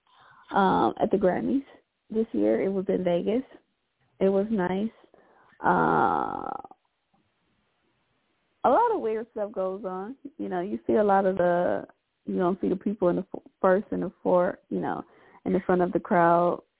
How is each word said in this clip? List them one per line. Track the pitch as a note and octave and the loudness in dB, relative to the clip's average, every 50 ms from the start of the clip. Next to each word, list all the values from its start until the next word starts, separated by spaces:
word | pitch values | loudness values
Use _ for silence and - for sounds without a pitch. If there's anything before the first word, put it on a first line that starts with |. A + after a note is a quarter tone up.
| _ _ _ _ _ - _ - _ - | _ _ _ _ _ -20 _ -20 _ -4
um, | - G3 F#3+ F#3 F3 E3+ - - - | 0 2 2 2 2 2 0 0 0
at | - - A3 | -2 0 0
the | - | 0
Grammys | G3+ G3+ F3+ F3 - - F3+ B3 C#4 - - - - _ _ _ _ _ - | 2 2 0 0 -2 -2 -2 -2 -2 -4 -8 -16 -20 _ _ _ _ _ -6
this | G#3+ A3 A3+ - - | -4 -4 -4 -2 -2
year. | G#3 G#3 G#3+ A3+ - | -2 0 0 0 0
It | - F#3+ | -2 -2
was | G3 F#3+ G3 | -4 -4 -2
in | G3 F#3+ F#3 F#3 | -2 -2 -2 0
Vegas. | F3 F3 F3 F#3+ G3 G#3+ C4 - - - - _ _ _ _ _ _ _ _ _ _ _ - | 0 -2 0 0 -2 -2 -4 -4 -8 -16 -20 _ _ _ _ _ _ _ _ _ _ _ 0
It | F#3+ G3 | 0 2
was | G3 G3 G#3 A3 | 2 2 0 0
nice. | A3+ F#3+ F3+ F3+ F#3 G3 A3 A3+ - _ _ _ _ _ _ _ _ _ _ _ _ - | 0 -2 0 -2 -2 -2 -4 -6 -8 _ _ _ _ _ _ _ _ _ _ _ _ -2
Uh, | - - F3+ E3+ - E3 E3 D3+ A#2+ F2+ E2 C#2+ A#1+ G1+ G1+ G1+ G1+ G1+ G1+ G1+ G1+ - - - _ _ _ _ _ _ _ _ _ _ _ _ _ _ _ _ _ _ _ _ _ _ _ _ _ _ _ _ _ _ _ _ _ _ _ _ - | 0 2 2 2 2 2 2 2 2 2 2 0 -2 -4 -6 -8 -8 -10 -10 -12 -12 -18 -20 -20 _ _ _ _ _ _ _ _ _ _ _ _ _ _ _ _ _ _ _ _ _ _ _ _ _ _ _ _ _ _ _ _ _ _ _ _ 2
a | A3+ | 4
lot | C#4 G#4 A#4+ A4+ G#4 | 4 4 4 2 2
of | D4 | 0
weird | A3+ A3 A3 A3 A#3+ - | -2 -2 -4 -4 -6 -8
stuff | - A3+ G3+ G#3 | -6 -6 -6 -6
goes | - F#3+ F#3+ F#3 F#3+ G3+ A#3+ | -4 -4 -4 -4 -6 -6 -8
on. | F#3 F#3 F#3+ G3 A#3 C4+ - - C#4 - | -8 -8 -8 -10 -10 -12 -14 -18 -16 -12
You | - G3+ G3 | -10 -8 -6
know, | F#3 F3 | -4 -4
you | F3+ G#3 A3+ A3+ - | -4 -4 -6 -6 -2
see | - A3+ | 0 2
a | A3 G#3 | 2 4
lot | G3+ G3 G3 G3+ | 4 4 4 4
of | F#3+ G3 | 2 2
the, | F#3 F3 F3 F3 F3 F3+ - G2 - - - _ _ _ _ _ _ _ | 2 2 2 2 2 0 0 -2 -4 -6 -12 _ _ _ _ _ _ _
you | G#3 F#3+ | -6 -2
don't | F#3+ F3+ F3 F#3+ - | 0 0 0 0 0
see | G#3 F#3 | -2 -2
the | F#3 | -2
people | F#3+ - G#3 G#3+ - F#3 F3 | -2 -4 -6 -2 0 0 0
in | F3 | 0
the | F3 - - - | -2 -4 -8 -12
f-, | - - - _ _ | -16 -16 -20 _ _
first | - F#3+ F#3 G#3 - - | 2 4 4 2 0 -4
and | F3+ F3+ E3+ | -6 -6 -6
the | F#3+ - _ | -8 -10 _
fourth, | - F#3 F#3 F3 F3+ - - - _ _ | -2 0 2 2 2 0 -4 -8 _ _
you | G3 F3+ | -6 -6
know, | D#3 B2 - - - _ _ _ - - - - - | -4 -4 -6 -8 -10 _ _ _ -20 -20 -20 -10 -4
in | F#3+ F#3 | -2 -2
the | F3+ | -2
front | - - F#3 F3+ | 0 0 2 2
of | F3 F3+ - | 2 0 -2
the | F3 | -4
crowd. | - - G3 F3 E3+ E3+ E3+ E3+ F3 F3+ - - - _ _ | -2 0 2 4 4 4 4 4 4 2 0 -4 -8 _ _